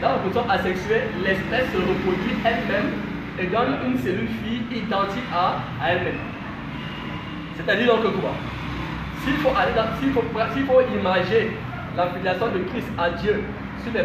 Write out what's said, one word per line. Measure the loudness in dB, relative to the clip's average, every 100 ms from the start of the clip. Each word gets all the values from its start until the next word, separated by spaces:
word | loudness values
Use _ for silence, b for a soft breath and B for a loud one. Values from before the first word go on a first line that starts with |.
Dans | 2
la | 2
position | 2 0 2
asexuelle, | 2 2 -2 2 0 0 -2
l'espèce | 0 0 0 0 0
se | 0
reproduit | 2 2 2 0 0 2
elle-même | 2 2 0 0 0 -2 -6 -8 -8 -4
et | 0
donne | 2 2 0 0
une | 0
cellule | 0 -2 -2 -4
fille | -4 -4 -4
identique | -4 -2 0 0 -2 -2
à, | 0 2 0 -4 -2
à | 0
elle-même. | 2 0 -4 -6 -8 -10 -10 -8 -8 -8 -8 -8 -8 -8 -10 -10 -6
C'est-à-dire | 0 4 6
donc | 6 4 0
quoi ? | -2 -4 -6 -6 -6 -6 -6 -6 -8 -6
S'il | -2 2
faut | 4 4
aller | 2
dans, | 2 0 2
s'il | 2
faut, | 2 0 0 0
s'il | 0 6
faut | 6 6
imager | 2 2 2 4 4 2 -2 -8 -8 -6 -2
la | 0
filiation | 0 -2 0 0
de | 0 -2
Christ | -4 -4 0
à | 0
Dieu | 0 0 0 0 -6 -8 -8
sur | -4
les | 0